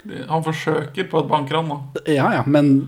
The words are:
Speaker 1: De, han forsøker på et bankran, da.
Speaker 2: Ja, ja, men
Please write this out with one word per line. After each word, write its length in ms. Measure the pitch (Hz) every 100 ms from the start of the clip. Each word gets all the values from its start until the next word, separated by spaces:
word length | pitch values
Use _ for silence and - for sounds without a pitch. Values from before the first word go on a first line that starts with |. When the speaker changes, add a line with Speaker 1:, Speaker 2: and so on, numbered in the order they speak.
| 208
Speaker 1:
De, 180 | - -
han 140 | 160
forsøker 640 | 160 156 - 151 151 - 185
på 100 | 156
et 80 | 143
bankran, 380 | 156 139 156 160
da. 320 | 143 135 - -
Speaker 2:
Ja, 240 | 143 131
ja, 100 | 123 120
men 400 | 147 143 139